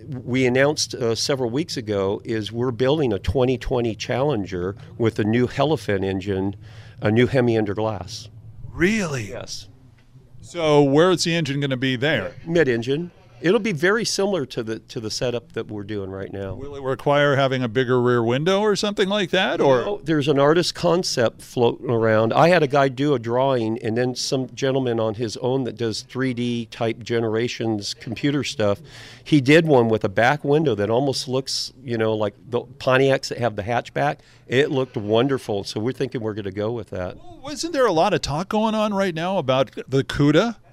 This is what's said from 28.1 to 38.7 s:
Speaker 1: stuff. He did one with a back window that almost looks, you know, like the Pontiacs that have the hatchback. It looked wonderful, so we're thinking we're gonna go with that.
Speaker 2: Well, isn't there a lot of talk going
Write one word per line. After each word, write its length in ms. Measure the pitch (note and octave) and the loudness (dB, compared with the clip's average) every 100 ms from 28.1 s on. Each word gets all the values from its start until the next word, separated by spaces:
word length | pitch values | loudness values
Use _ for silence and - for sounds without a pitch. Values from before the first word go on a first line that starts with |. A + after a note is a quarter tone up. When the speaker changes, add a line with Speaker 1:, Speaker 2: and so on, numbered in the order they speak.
| G#2+ D3 C#3+ | -4 -2 0
Speaker 1:
stuff. 380 | A#2+ - G#2 G2 - - - - | -4 -2 0 0 -6 -20 -20 -18
He 200 | - D3+ | 2 2
did 240 | B2+ D#3 D#3+ | 6 6 8
one 240 | C3 A2+ | 6 6
with 120 | A2 | 2
a 40 | G#2 | 0
back 340 | F#2+ A#2+ D3 | 2 2 2
window 320 | C#3+ D3 D#3 | 2 2 2
that 140 | G2+ G2+ | 0 2
almost 400 | A#2 C#3+ B2+ - | 2 0 -2 -2
looks, 460 | B2+ C3+ - - - | -4 -4 -6 -8 -12
you 140 | A#2+ A#2 | -8 -2
know, 160 | A2 | 0
like 200 | A2 G#2 - - | 0 -2 -6 -6
the 140 | A#2 | -6
Pontiacs 640 | - - - C3 C3+ C3+ - | -6 -6 2 4 4 2 -2
that 80 | C3 | -4
have 180 | A#2+ | -4
the 80 | G#2 | -4
hatchback. 580 | G2 A#2+ - - C#3+ D3 - - - | -4 -4 -4 -4 -4 -4 -12 -20 -4
It 220 | B2 D3+ | 0 2
looked 260 | C3+ C3 B2 | 0 -2 -6
wonderful, 640 | G#2 A2+ C#3 C3 - G2+ | 0 2 2 0 -2 -6
so 160 | G2 A2+ | -4 -6
we're 140 | A2+ | -6
thinking 300 | B2+ C3 C3+ | -4 -6 -4
we're 100 | A2 | -6
gonna 180 | G#2 G2 | -6 -8
go 220 | F#2+ G#2 | -6 -4
with 160 | A#2+ F#2+ | -6 -8
that. 300 | G2 F2+ - | -8 -8 -10
Speaker 2:
Well, 340 | - - C#4 | -18 -16 -12
isn't 200 | C4+ E4 | -8 -6
there 140 | C#4+ A#3+ | 2 2
a 60 | |
lot 220 | D#3+ G3+ | 4 2
of 80 | D#3+ | 2
talk 260 | - D3 F#3+ | -2 -6 -2
going 260 | G#3+ A3 | 0 0